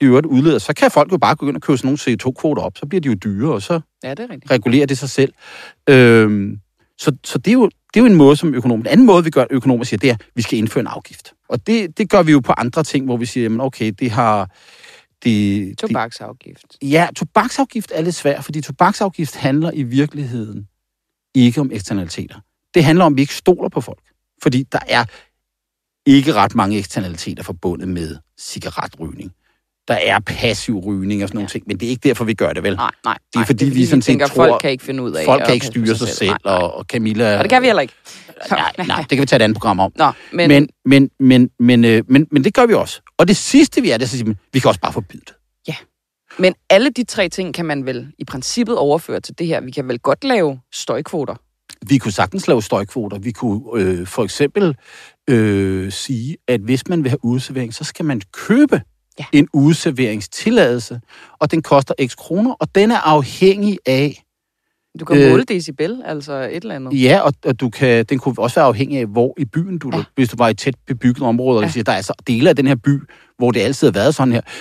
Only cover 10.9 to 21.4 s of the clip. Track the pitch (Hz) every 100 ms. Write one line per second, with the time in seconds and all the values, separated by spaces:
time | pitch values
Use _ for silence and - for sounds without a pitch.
10.9 | - - - - _ - - - 226 185
11.9 | - 208 202 165 147 120 - 120 160 147
12.9 | 143 131 120 117 127 113 113 131 - 110
13.9 | 98 127 110 117 104 92 - _ - -
14.9 | - _ _ 120 107 101 101 95 101 156
15.9 | 120 117 - 110 113 - - _ _ 139
16.9 | 156 170 - - 226 220 - 262 233 -
17.9 | 160 165 165 143 143 139 151 - 139 180
18.9 | 202 202 - 156 - 139 143 165 156 123
19.9 | 127 147 147 135 120 110 104 104 _ _
20.9 | _ _ _ _ 131